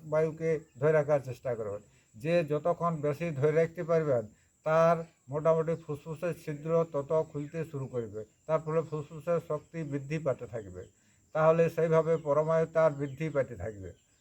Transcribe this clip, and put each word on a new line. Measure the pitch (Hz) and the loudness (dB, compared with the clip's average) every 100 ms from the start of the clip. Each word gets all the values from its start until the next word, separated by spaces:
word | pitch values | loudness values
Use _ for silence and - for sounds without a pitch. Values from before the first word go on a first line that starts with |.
বায়ুকে | 160 151 160 160 160 156 - 123 | -2 0 0 0 -2 -2 -4 -2
ধরে | 151 | 2
রাখার | 156 143 147 | 4 4 0
চেষ্টা | 127 120 131 | 0 -8 -6
করবেন। | 117 104 101 - _ _ | -4 -6 -8 -12 _ _
যে | 110 147 175 | -8 0 0
যতক্ষণ | 147 147 170 165 170 160 | 0 0 0 0 -2 -2
বেশি | 147 135 170 | -2 -2 -4
ধরে | 139 151 | 0 2
রাখতে | 156 165 170 | 4 2 -2
পারবেন, | 165 165 151 120 107 - _ _ | 0 0 2 0 -2 -12 _ _
তার | 156 160 165 165 165 _ - | 0 4 6 4 -2 _ -8
মোটামুটি | 147 160 165 160 | 0 2 2 2
ফুসফুসের | 160 156 143 160 156 180 160 | -4 -6 -10 -10 -8 -6 -6
ছিদ্র | - 147 160 165 160 | -8 -8 0 0 0
তত | 143 139 160 156 | -2 -2 -2 -2
খুলতে | 143 147 165 | -6 -8 -8
শুরু | 160 139 131 | -8 -8 -8
করবে, | 123 110 107 107 _ - | -6 -8 -10 -12 _ -2
তার | 160 | -2
ফলে | 156 160 | 0 -2
ফুসফুসের | 160 156 143 160 156 170 165 | -2 -6 -10 -10 -2 -2 -2
শক্তি | 151 - 165 | -6 -6 -10
বৃদ্ধি | 147 139 135 160 | -6 -6 -6 -4
পাতে | 156 120 113 | -2 -4 -6
থাকবে। | 120 98 90 - _ _ _ _ | -10 -10 -14 -16 _ _ _ _
তাহলে | 156 160 165 165 | 2 4 6 4
সেইভাবে | 165 165 160 156 160 | 2 4 4 4 0
পরমায়ু | 147 143 156 160 160 | 2 2 2 2 2
তার | 165 160 | 4 2
বৃদ্ধি | 139 143 131 160 | 2 -4 -4 -2
পাতে | 143 123 107 | -2 -2 -4
থাকবে। | 98 101 90 - _ _ | -10 -10 -14 -16 _ _